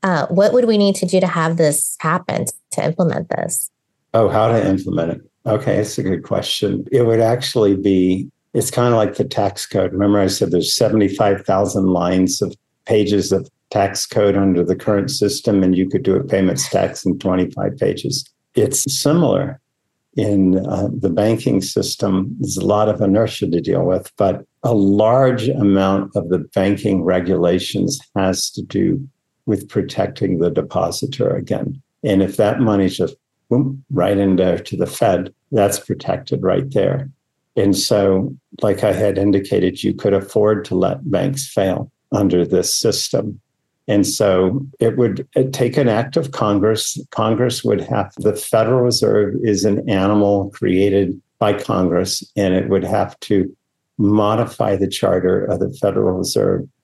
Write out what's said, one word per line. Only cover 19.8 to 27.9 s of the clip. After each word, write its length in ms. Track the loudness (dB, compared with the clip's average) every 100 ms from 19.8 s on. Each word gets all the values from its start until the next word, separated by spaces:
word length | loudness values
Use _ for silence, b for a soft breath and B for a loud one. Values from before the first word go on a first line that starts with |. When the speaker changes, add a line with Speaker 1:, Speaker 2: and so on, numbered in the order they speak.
| _ _ _ -4
Speaker 2:
in, 480 | 0 2 2 2 -2
uh, 220 | -4 -4 -2
the 120 | -2
banking 500 | 0 0 0 0 -2
system. 720 | -2 -4 -4 -4 -2 -2 -2 -6
There's 160 | -6 -4
a 80 |
lot 240 | 0 2 2
of 120 | 0
inertia 460 | 2 2 0 -2 -2
to 120 | -2
deal 240 | 0 0
with, 260 | 0 -2 -4 _
but 280 | 0 0 -8 _
a 100 | -2
large 760 | 2 2 4 4 4 2 2 -2
amount 680 | 0 2 2 2 0 -2 -6
of 120 | -2
the 80 | -2
banking 680 | -2 -2 0 0 0 0
regulations 960 | 2 0 0 2 2 2 0 -2 -2